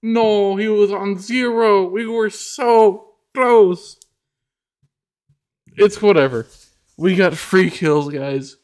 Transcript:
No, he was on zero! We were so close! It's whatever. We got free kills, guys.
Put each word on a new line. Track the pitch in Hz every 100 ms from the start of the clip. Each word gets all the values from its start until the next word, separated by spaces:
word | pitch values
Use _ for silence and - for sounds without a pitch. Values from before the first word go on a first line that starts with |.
No, | 226 226 220 208 196 196
he | 220
was | 208 202
on | 196 196 196
zero! | 202 247 247 233 226 202 185
We | 190 226
were | 226 214
so | - - - 247 226 220 190 - _ _
close! | 269 254 233 190 180 - - _ _ _ _ _ _ _ _ _ _ _ _ _ _ _ _ _ -
It's | 202 202
whatever. | 208 180 135 120 110 _ _ _ _ -
We | 170
got | 185 185 170
free | - 185 180
kills, | - 160 151 143
guys. | 147 139 135 135 _